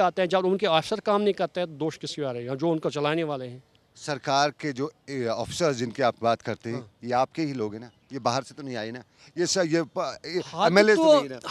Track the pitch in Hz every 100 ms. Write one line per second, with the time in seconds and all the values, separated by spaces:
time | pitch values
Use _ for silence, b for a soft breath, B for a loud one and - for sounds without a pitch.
0 | 185 170 180 185 185 190 202 160 - 214
1 | 208 208 208 196 175 - 175 147 156 -
2 | 151 - 139 120 120 135 160 160 156 135
3 | 147 160 160 143 127 127 - _ _ _
4 | - 139 - 139 147 - 151 127 135 -
5 | - 139 117 113 113 143 170 131 120 107
6 | 123 - 113 113 - 110 117 117 113 _
7 | 117 123 131 - 156 135 107 104 120 _
8 | - 135 123 123 127 120 139 120 110 123
9 | 113 b b - 170 190 175 165 160 180
10 | 156 117 147 175 - 165 196 180 214 214
11 | 320 302 143 127 -